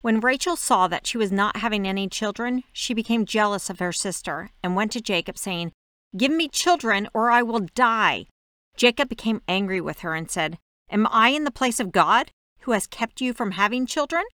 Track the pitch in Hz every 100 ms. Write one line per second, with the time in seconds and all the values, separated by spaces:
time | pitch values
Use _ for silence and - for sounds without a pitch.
0 | 233 220 233 269 - 339 - 220 185 170
1 | - 233 208 196 208 - 220 208 196 196
2 | 196 - 214 202 240 254 - - - 226
3 | 226 233 208 214 208 202 - 185 180 170
4 | 196 175 - 151 180 _ 180 180 214 247
5 | 226 185 165 - - 180 170 _ _ _
6 | _ 185 262 320 320 - - 349 233 202
7 | 208 226 233 240 240 233 180 - 247 226
8 | 196 117 - _ _ _ _ - 240 233
9 | 277 220 220 214 - 185 196 185 156 151
10 | 175 160 160 - 156 170 _ _ _ 190
11 | 220 - 226 285 302 - 254 233 208 180
12 | 160 220 - _ _ _ - 220 - -
13 | 226 - 254 240 220 185 202 247 254 -
14 | 285 330 427